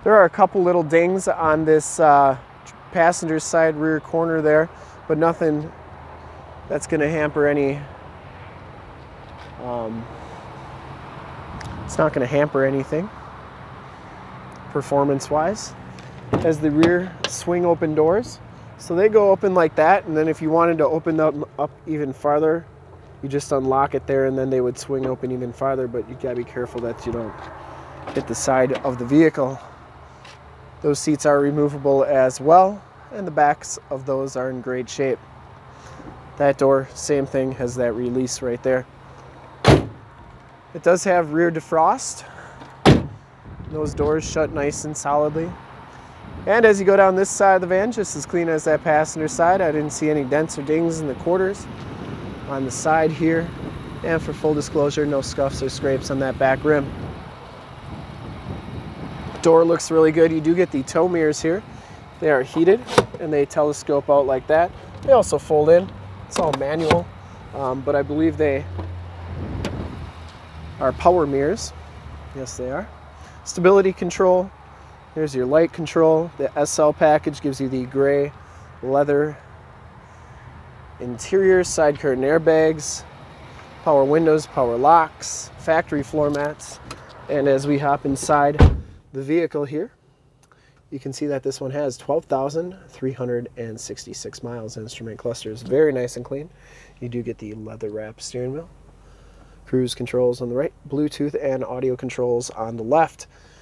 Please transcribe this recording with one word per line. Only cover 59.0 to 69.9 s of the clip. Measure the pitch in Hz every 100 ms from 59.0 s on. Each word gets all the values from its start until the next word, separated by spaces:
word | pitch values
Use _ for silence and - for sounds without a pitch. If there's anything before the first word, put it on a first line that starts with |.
| - - - -
Door | 165 165 170
looks | 165 -
really | 160 160
good. | 160 165
You | 160
do | 156
get | 175 175
the | 139
tow | 131 165 180
mirrors | 170 156 147
here. | 160 190 - - - - - -
They | 160
are | 135
heated | 131 160 170 233 - - - -
and | 160
they | 147 139
telescope | 160 151 143 - 143 147
out | 143 135
like | 131 -
that. | 156 175 - - -
They | -
also | 254 185 143
fold | - 151 151
in. | 175 190 - - - -
It's | -
all | 165 139
manual, | 139 160 156 170 175 - - - - 120
um, | 131 131
but | 131 143
I |
believe | 139 147 160 151
they | 151 135 139 - - - - - - - - - - - -